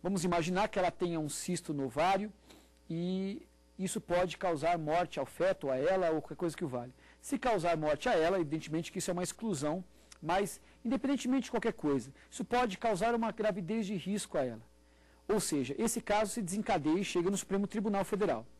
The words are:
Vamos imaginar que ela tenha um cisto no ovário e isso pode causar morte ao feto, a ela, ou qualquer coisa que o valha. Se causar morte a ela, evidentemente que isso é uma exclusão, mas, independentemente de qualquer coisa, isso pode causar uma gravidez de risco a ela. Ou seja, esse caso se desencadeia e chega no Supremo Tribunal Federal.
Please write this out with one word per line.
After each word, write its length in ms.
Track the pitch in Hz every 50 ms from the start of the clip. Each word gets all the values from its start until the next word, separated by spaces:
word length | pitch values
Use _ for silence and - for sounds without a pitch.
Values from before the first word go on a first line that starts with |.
Vamos 220 | - 170 202 190 160
imaginar 420 | 185 175 170 160 170 185 185 214
que 140 | 214 - 202
ela 100 | 180 175
tenha 300 | - - 180 175 170 160
um 80 | 156 147
cisto 440 | - - - - 180 160 - -
no 120 | 156 143 135
ovário 480 | 131 117 143 160 180 196 190 208 214 - - _ - - - - - _ _ _ -
e 560 | 165 165 175 180 185 190 190 196 202 - - - _ _ _ _ _ -
isso 220 | 185 180 - -
pode 360 | - - 175 175 180 180 -
causar 400 | - - 185 170 143 143 165 175
morte 440 | 170 156 151 156 175 180 - - 156
ao 60 | 135
feto, 440 | - - - 165 185 185 - - 135
a 60 | 131
ela, 340 | 131 143 170 190 190 185 165
ou 100 | 160 156
qualquer 160 | 143 - 156
coisa 200 | - 180 170 147
que 80 | - 185
o 40 | 147
valha. 240 | 123 120 120 127 127 - - - - _
Se 180 | - - 277 -
causar 380 | - 254 226 190 156 175 170
morte 320 | 160 156 151 151 143 - 247
a 80 | 233
ela, 240 | 170 - 170 190 190
evidentemente 500 | 170 139 147 160 147 - 151 160 160 -
que 80 | - 190
isso 120 | - -
é 20 |
uma 100 | 180 175
exclusão, 640 | 180 170 - - 226 226 190 135 139 147 156 185 180 - - - - _ - -
mas, 400 | - 151 170 196 208 185 - - - - - - _
independentemente 600 | 226 262 - - 269 285 254 - 240 254 269 220
de 60 | -
qualquer 220 | - 226 - 233
coisa, 400 | - - - 151 143 135 110 135 - - - -
isso 140 | - - 226
pode 340 | - 233 247 247 233 185 -
causar 360 | - 226 214 170 202 233 240
uma 160 | 233 226 226
gravidez 540 | 190 - 208 214 190 202 180 156 214 226 220
de 80 | 185 214
risco 420 | 180 - 185 202 202 - - -
a 80 | 160 135
ela. 180 | 127 113 110 117 - _ _ _ _ - - - - - - -
Ou 140 | - 208 214
seja, 340 | - - 160 143 131 127 143 -
esse 220 | 220 226 - -
caso 320 | - - 208 208 220 202
se 100 | - 240
desencadeia 560 | 208 165 185 214 208 - 208 175 139 151 156 185
e 60 | 202
chega 260 | - - 180 170 185
no 60 | 202
Supremo 300 | 185 - - 190 196 202
Tribunal 380 | 196 - 214 196 220 202 196 190
Federal. 420 | - - 190 208 185 135 110 113 - -